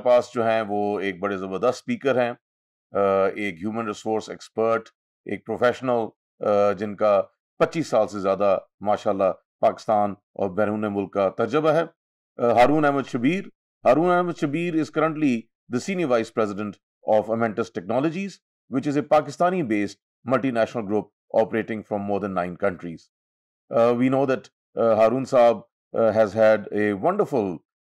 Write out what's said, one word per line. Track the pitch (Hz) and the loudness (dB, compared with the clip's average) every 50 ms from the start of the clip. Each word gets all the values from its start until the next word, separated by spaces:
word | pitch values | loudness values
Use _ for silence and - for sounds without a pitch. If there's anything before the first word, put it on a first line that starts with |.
| 107 | 4
पास | 123 123 123 - - - | 4 4 4 2 0 -2
जो | 123 | -2
हैं | 113 113 110 113 110 101 | 0 2 0 0 0 -2
वो | 104 104 104 104 104 92 | -2 -2 -2 -2 -2 -2
एक | 92 98 92 85 | -4 -4 -4 -4
बड़े | 95 101 101 92 | -4 -4 -4 -4
ज़बरदस्त | 95 95 95 92 104 123 - - | -6 -6 -4 -2 0 -2 -2 -2
स्पीकर | - 127 120 107 - 139 123 127 | -4 -8 -6 -2 -2 0 0 0
हैं, | 123 120 | 0 -2
uh, | 123 - _ _ _ _ _ _ _ _ _ _ - 101 101 98 98 98 95 98 - 107 | -4 -8 _ _ _ _ _ _ _ _ _ _ -2 0 2 2 2 2 2 0 -2 -4
एक | 104 101 87 80 | -6 -8 -6 -6
ह्यूमन | 92 107 107 117 113 | -8 -6 -6 -6 -6
रिसोर्स | 107 104 - - 110 107 107 - - | -6 -8 -6 -4 -4 -4 -4 -4 -8
एक्सपर्ट, | 92 90 - - _ 110 110 113 113 113 113 - _ _ _ _ _ _ - - | -12 -16 -18 -8 _ -2 0 0 0 0 -4 -8 _ _ _ _ _ _ -12 -10
एक | 104 95 - | -10 -8 -8
प्रोफेशनल, | - 110 92 117 120 113 - 127 131 120 117 113 - - _ _ _ _ - | -8 -4 0 0 0 0 -2 -2 -2 -2 -2 -2 -4 -8 _ _ _ _ -4
uh, | - 107 104 101 101 101 101 90 | -2 0 2 2 2 2 0 -2
जिनका | 107 104 101 85 107 107 101 98 92 - _ _ _ _ _ - | -6 -8 -4 0 2 2 4 2 2 -2 _ _ _ _ _ -2
पच्चीस | 170 160 - 165 143 - | -2 -2 -2 -4 -4 0
साल | 139 110 107 | 0 0 0
से | 95 104 101 | 0 -2 -2
ज़्यादा | 92 98 98 92 101 101 95 - - _ _ - | -2 -2 0 2 2 2 2 0 -2 _ _ -8
माशाल्लाह | 95 104 104 - - 110 98 95 98 92 80 - _ _ _ _ | -4 -2 -2 -2 -2 -2 0 2 0 0 0 -2 _ _ _ _
पाकिस्तान | - 113 92 - - - 110 104 104 101 95 - _ _ - - | 0 0 0 -2 -2 0 0 0 0 -2 -4 -8 _ _ -8 -6
और | 98 98 90 | -6 -4 -2
बैरून | 98 107 101 107 107 107 104 | -2 -2 -2 -2 -2 -4 -2
मुल्क | 101 101 98 90 - | -2 -4 -4 -2 -2
का | 101 98 95 - - - | 0 0 0 0 -2 -4
तजर्बा | - 120 156 156 160 | -2 -2 0 0 2
है, | 147 165 165 | 2 0 0
uh, | 165 - _ _ _ _ _ _ _ _ - 123 120 110 | -4 -8 _ _ _ _ _ _ _ _ -2 0 2 4
हारून | 117 123 135 147 156 151 | 6 6 6 4 4 2
अहमद | 143 139 139 127 | 2 2 0 -2
शबीर। | - - 127 117 139 175 196 196 - - _ _ _ _ _ - | -4 -4 -2 0 0 0 -2 -6 -10 -18 _ _ _ _ _ 2
Haroon | 110 127 147 170 180 | 4 4 4 4 4
Ahmed | 175 175 180 175 170 | 2 2 0 -2 -4
Shabir | - 170 143 139 165 170 175 156 | -4 -4 -4 -2 -4 -4 -2 -2
is | 160 147 - | -2 -4 -2
currently | - 156 156 160 151 156 156 135 120 113 - _ _ _ _ - | -2 -2 -2 0 0 0 0 0 0 0 -4 _ _ _ _ -6
the | 113 123 | -6 -6
Senior | - - 196 180 170 135 | -4 -4 -4 -2 0 0
Vice | 123 117 113 - | 0 0 0 -2
President | - 120 110 101 101 95 107 104 90 - _ _ _ _ - | -2 -2 -2 -2 -4 -6 -8 -8 -10 -14 _ _ _ _ -2
of | - 107 107 101 107 | 0 2 2 2 0
Amentus | 113 113 117 113 98 117 110 - | -2 -2 -2 -2 -2 -4 -6 -6
Technologies, | - 107 87 95 110 127 143 165 160 190 196 196 - - _ _ _ _ _ - | -8 -10 -6 -4 -2 -2 0 -2 -2 -6 -8 -10 -12 -18 _ _ _ _ _ -8
which | 113 139 151 | -6 -4 -4
is | 147 135 | -2 -2
a | 147 | -2
Pakistani-based | 135 - 151 151 147 147 135 - 170 180 190 185 151 110 110 104 101 98 - - _ _ _ _ - | 0 2 2 2 2 0 -2 -2 0 0 0 0 -2 -2 -2 -2 -2 -4 -6 -12 _ _ _ _ -4
multinational | 117 131 123 117 135 120 113 110 - - 123 104 | -2 -2 0 0 0 0 0 -2 -2 -2 -6 -4
group | 95 107 104 95 - _ _ _ _ | -2 -2 -4 -4 -6 _ _ _ _
operating | - 113 110 - 117 110 98 - 113 107 92 | 0 0 2 2 0 -4 -4 -4 -6 -8 -6
from | - 107 101 | -6 -6 -4
more | 101 101 101 98 | -4 -4 -4 -2
than | 98 101 95 | -4 -4 -4
nine | 90 87 90 87 | -4 -4 -4 -4
countries. | 76 98 101 90 78 - 87 80 78 _ _ _ _ _ _ _ _ _ _ _ _ _ - | -4 -4 -4 -4 -6 -10 -12 -12 -14 _ _ _ _ _ _ _ _ _ _ _ _ _ -2
Uh, | - 123 117 120 123 | 2 2 4 4 4
we | 120 127 131 | 2 2 2
know | 135 131 139 | 2 2 0
that, | 131 131 - - - _ _ _ _ - | 0 0 -2 -6 -10 _ _ _ _ -4
uh, | - 117 113 110 | 0 2 4 4
Haroon | 107 110 110 120 135 131 | 6 6 4 4 0 -2
Saab, | - 139 123 120 117 113 101 - _ _ _ _ _ - | 2 4 6 6 6 4 2 -4 _ _ _ _ _ -2
uh, | - 113 110 | 0 2 4
has | 101 110 110 101 | 4 4 2 2
had | 92 110 110 110 110 104 98 - | 4 4 6 6 4 4 0 -4
a | - 104 104 104 104 | -2 0 0 0 0
wonderful, | 92 113 165 190 208 190 - 151 123 104 95 85 - _ _ _ _ | 0 -2 -2 0 0 -2 -2 -2 -2 -2 -2 -4 -8 _ _ _ _